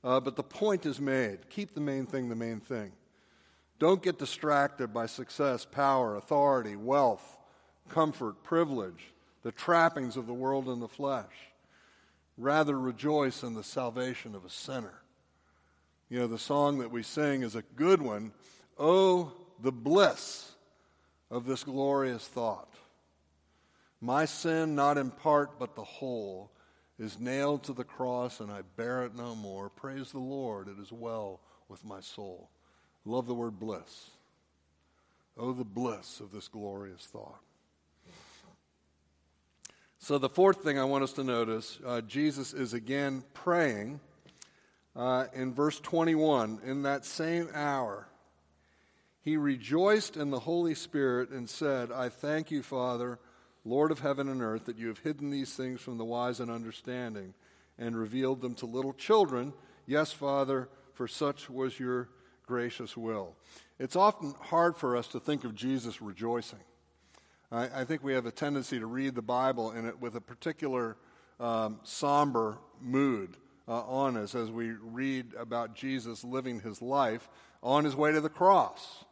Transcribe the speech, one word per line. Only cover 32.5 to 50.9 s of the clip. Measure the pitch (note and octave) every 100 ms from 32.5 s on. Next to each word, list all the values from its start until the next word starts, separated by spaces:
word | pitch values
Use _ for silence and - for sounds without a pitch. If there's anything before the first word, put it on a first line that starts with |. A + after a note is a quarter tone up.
| _ _ _ _ _
Love | G#2 B2 A#2+
the | A#2+
word | A#2 G2+
bliss. | A2 F#2 - - - - _ _ _ _ _ _ _ _ _ _ _ -
Oh, | A#2+
the | B2+ A2+
bliss | G2+ B2 G#2 F2+ -
of | G#2
this | G2+ -
glorious | A2 G#2 G2 G2 F2 -
thought. | - - - _ _ _ _ _ _ - - - - - _ _ _ _ _ _ _ _ _ _ _ - - _ _
So | - C#3+
the | C3
fourth | - F#3+ F#3+
thing | D#3 C#3
I | C3+
want | C#3
us | C3+
to | -
notice, | C3+ A#2+ A2+ A2 - - B2+
uh, | A#2+
Jesus | A2+ B2 D3+ C#3 B2+
is | - B2+
again | A#2 A2 C#3 C#3+ C3 B2+
praying, | - - F3 D#3 G#2+ G#2+ C#3+ - _ - _ - _ _ _ _ A#2+
uh, | B2 B2+ C3
in | C3 C3
verse | B2 D3+ -
twenty-one. | - E3 E3 D#3+ D#3 C#3 A2 A2
"In | B2 C3+
that | C#3 C#3
same | - - E3 E3+ E3
hour, | D3+ D3 C3+ A#2 G2+ G#2+ _ _ _ _ _ _ _ _ _ _ _
he | D3+ D#3
rejoiced | C#3+ C3 A2 D3+ G3 G#3+ G#3 -
in | C#3+
the | C3
Holy | C#3+ F3 E3+ D3+
Spirit | -